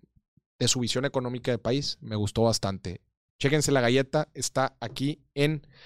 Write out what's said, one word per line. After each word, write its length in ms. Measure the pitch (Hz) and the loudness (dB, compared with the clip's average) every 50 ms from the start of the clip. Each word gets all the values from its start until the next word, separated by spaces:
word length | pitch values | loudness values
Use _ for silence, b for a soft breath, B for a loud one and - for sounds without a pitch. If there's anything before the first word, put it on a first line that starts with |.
| - _ _ _ _ _ _ _ _ _ _ - | -20 _ _ _ _ _ _ _ _ _ _ -2
de 80 | 127 | 0
su 120 | 117 - 127 | 0 2 0
visión 260 | 120 110 - 123 135 | 0 0 0 -2 -2
económica 460 | 135 - 131 123 123 123 123 - 131 | 0 -2 -2 -2 -2 -6 -4 -2 -2
de 60 | 120 | -2
país. 400 | 113 - 113 127 143 143 - - - | 0 0 0 0 0 -2 -4 -8 -8
Me 140 | - 113 107 | -8 -6 -4
gustó 280 | 107 104 98 - 113 113 | -2 -2 0 2 2 4
bastante. 580 | 117 107 - - 98 98 - - 92 87 - _ _ _ _ _ _ _ - | 4 2 2 -2 -4 -4 -6 -8 -10 -12 -12 _ _ _ _ _ _ _ -2
Chéquense 320 | - 139 147 151 139 147 | 0 2 2 2 2 2
La 100 | 135 135 | 2 4
Galleta. 480 | 120 120 123 135 131 - - 151 156 - - | 4 4 4 2 2 2 0 -2 -2 -2 -6
Está 420 | 139 123 - - 139 135 131 - _ | -8 -8 -4 0 0 -2 -2 -2 _
aquí 440 | 120 107 - - 131 143 151 - _ _ _ | -12 -10 -6 -4 -4 -4 -4 -6 _ _ _
en 320 | 139 143 151 156 143 b b b b b | 0 2 2 0 -2 b b b b b